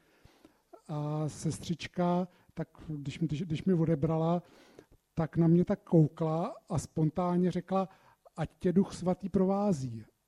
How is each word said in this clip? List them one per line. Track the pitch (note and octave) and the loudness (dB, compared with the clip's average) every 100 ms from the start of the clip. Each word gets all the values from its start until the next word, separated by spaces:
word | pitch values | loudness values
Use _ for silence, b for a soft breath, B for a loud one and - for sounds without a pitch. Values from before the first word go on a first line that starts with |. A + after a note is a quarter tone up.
| b b b b b b b - - | b b b b b b b -20 -8
a | D3 D3 D3+ D3+ | -6 -4 -2 -4
sestřička, | - D#3+ B2 - E3+ - - F3 F3 F#3 b b | -4 -4 -4 -6 -8 -6 -2 0 0 -2 b b
tak | - D#3+ - - | -12 -12 -12 -12
když | D3+ C#3 - | -8 -8 -4
mi, | D#3+ | -2
když, | D3 | -2
když | F3 D3+ | -4 -2
mi | F#3+ | 0
odebrala, | E3+ E3 D#3 D#3 D#3+ E3 F3 B B B B B _ _ | 2 2 2 0 0 0 0 B B B B B _ _
tak | - D#3 D#3+ | -4 -2 4
na | E3 | 6
mě | E3+ F3+ | 6 4
tak | G3 | -2
koukla | - E3+ D3+ - D#3+ D#3+ G#3+ E5+ - | 2 4 4 2 -4 -2 -6 -10 -6
a | D#3 | -6
spontánně | - - D#3 - F3+ F3 F3+ | -4 -2 -2 0 0 0 0
řekla: | F3+ - F#3+ F#3 b b b - - | -2 -2 -2 -2 b b b -16 -8
„Ať | D#3 - | -8 -4
tě | F#3 | 0
Duch | F3 F#3+ | 2 2
Svatý | - F3+ F3+ F#3+ | 0 -4 -4 -2
provází.“ | G3 F#3+ G3 G#3 D3 C3 A2+ G#2+ _ | 0 2 2 0 0 -4 -10 -14 _